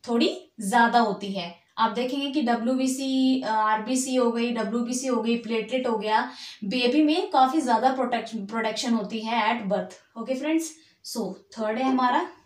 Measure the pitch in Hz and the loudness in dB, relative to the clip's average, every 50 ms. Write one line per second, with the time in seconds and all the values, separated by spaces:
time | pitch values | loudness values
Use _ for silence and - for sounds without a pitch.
0 | - 254 233 233 311 - - - - _ _ - 202 190 233 240 233 - - 233 | -4 0 2 2 2 2 0 -4 -12 _ _ -10 -6 2 4 4 4 6 6 4
1 | 226 214 190 - 196 196 196 190 170 175 - - _ _ _ - - - - 240 | 4 4 0 -4 -6 -8 -6 -6 -8 -8 -12 -18 _ _ _ 0 0 0 0 -2
2 | 254 262 285 277 277 285 262 302 247 240 233 226 220 247 262 262 269 262 262 269 | -4 -2 -2 -4 -4 -2 -2 0 2 2 0 0 0 0 0 2 0 0 0 -2
3 | 269 269 262 262 262 262 262 262 - 214 220 220 214 214 214 214 208 233 262 254 | -2 0 2 4 4 4 2 2 0 0 0 2 2 2 2 0 0 -2 -2 -2
4 | - 262 254 254 240 233 233 233 233 240 233 226 208 202 226 240 233 233 254 - | 0 0 2 2 2 2 2 0 -2 -2 -2 -2 -4 -2 -2 -2 -2 -2 -4 -4
5 | 269 262 240 226 214 233 233 - - 214 233 220 208 - 254 262 247 240 226 208 | -2 -2 -2 0 0 0 -2 -2 -2 -4 -4 -4 -2 -2 -4 -2 0 0 -2 0
6 | 202 214 208 233 254 262 - - - - - - 214 190 254 247 240 240 294 302 | 0 0 0 0 0 -2 -8 -14 -18 -18 -14 -10 -8 -4 -2 0 2 4 4 4
7 | 311 294 320 359 403 381 - 262 262 262 285 320 269 247 233 214 247 269 262 262 | 4 4 4 2 0 0 4 4 4 4 4 0 2 2 2 4 2 2 2 2
8 | 254 226 240 220 196 - 226 208 196 - 226 226 220 220 220 - - 254 233 220 | -2 -2 -2 -4 -4 -6 -8 -10 -8 -6 -6 -4 -4 -2 -4 -4 -2 0 0 0
9 | 196 - 226 220 220 220 233 233 208 226 240 - 202 185 202 190 185 - - - | -2 -4 -6 -6 -4 -2 -2 0 2 0 0 -2 -2 -2 -2 -2 -2 -6 -12 -20
10 | _ _ _ 220 226 254 262 262 294 302 320 320 330 - - - _ _ _ _ | _ _ _ -12 -6 -6 -4 -4 0 0 0 0 0 -4 -12 -18 _ _ _ _
11 | _ - - 233 220 180 190 - - _ - 226 220 214 220 247 262 262 262 247 | _ -10 -6 -6 -6 -6 -8 -10 -16 _ -8 -6 -4 -2 -2 0 0 2 2 4
12 | 247 240 254 320 359 - - - _ | 4 4 2 2 0 -2 -10 -20 _